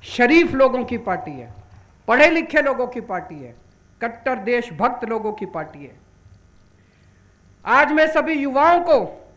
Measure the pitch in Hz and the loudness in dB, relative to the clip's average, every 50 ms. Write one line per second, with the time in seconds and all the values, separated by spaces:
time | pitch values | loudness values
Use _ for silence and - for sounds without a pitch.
0 | _ - - - 247 240 294 330 349 - - 262 269 254 240 277 240 - 247 226 | _ -14 -2 0 2 4 6 4 4 2 2 2 2 2 2 0 -4 -4 -6 -8
1 | - 202 185 170 - - 147 131 120 - - - - _ - - _ _ _ _ | -4 -4 -6 -4 -6 -10 -14 -14 -16 -18 -20 -20 -20 _ -20 -20 _ _ _ _
2 | _ - 226 254 294 330 330 330 320 320 - 311 285 277 269 233 247 233 - 247 | _ 0 4 6 6 6 4 2 -2 0 0 0 0 0 -2 -2 -4 -6 -6 -10
3 | 208 - 196 180 180 - 170 147 135 120 117 - _ _ _ _ _ _ _ _ | -10 -8 -8 -10 -8 -10 -16 -16 -16 -18 -20 -20 _ _ _ _ _ _ _ _
4 | - 233 226 - - 269 254 240 196 214 247 240 233 233 175 139 190 - - - | -8 -8 -8 -6 -4 -4 -4 -4 -2 -2 -2 -2 -2 -6 -6 -2 -2 -2 -2 -2
5 | - 214 226 220 208 214 208 - 202 180 - 165 156 156 - 143 143 127 117 - | -6 -6 -6 -4 -4 -6 -8 -8 -10 -10 -8 -10 -10 -10 -14 -20 -20 -20 -20 -20
6 | _ _ _ _ _ - - - _ _ _ _ _ _ _ _ _ _ _ _ | _ _ _ _ _ -20 -20 -20 _ _ _ _ _ _ _ _ _ _ _ _
7 | _ _ _ _ _ _ _ _ _ _ _ _ _ 180 226 269 277 269 302 302 | _ _ _ _ _ _ _ _ _ _ _ _ _ 2 4 4 4 4 4 2
8 | 311 311 311 320 285 302 320 294 277 285 254 269 294 330 349 349 349 339 311 254 | 2 2 2 0 0 0 -2 -2 -4 -2 0 2 4 4 4 2 2 2 2 2
9 | 190 151 - - - - _ | 2 -2 -10 -18 -20 -20 _